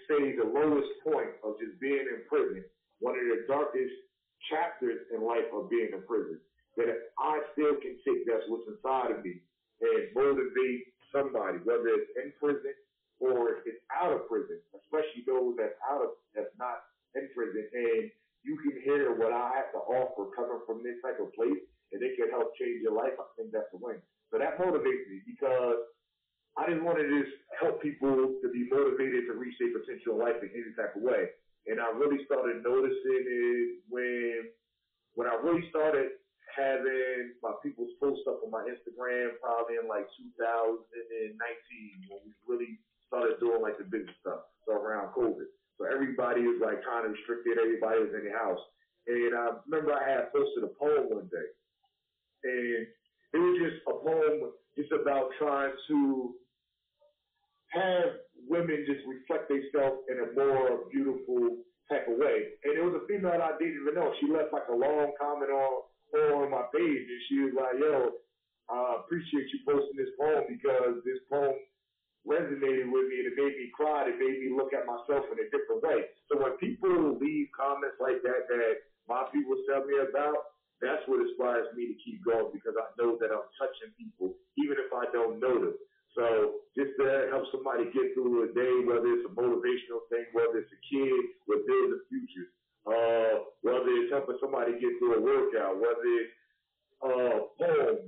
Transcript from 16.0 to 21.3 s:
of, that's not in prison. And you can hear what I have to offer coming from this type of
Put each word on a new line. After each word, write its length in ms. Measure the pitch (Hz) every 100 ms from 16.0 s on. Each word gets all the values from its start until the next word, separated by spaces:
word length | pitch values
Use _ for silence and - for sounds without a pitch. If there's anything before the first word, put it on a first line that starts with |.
| 147
of, 80 | - _ 104
that's 160 | 104 107
not 240 | 123 117 - _ _ 135
in 80 | 139
prison. 320 | 120 107 104 107
And 360 | 123 117 113 107 - _ _ 135
you 120 | 156
can 160 | 143 127
hear 320 | 135 143 127 110
what 160 | 113
I 240 | 120 123 131
have 120 | -
to 80 | 110
offer 480 | - 127 - 104 98 -
coming 240 | 120 113 -
from 160 | 113
this 160 | 120 120
type 160 | 127 -
of 80 | 92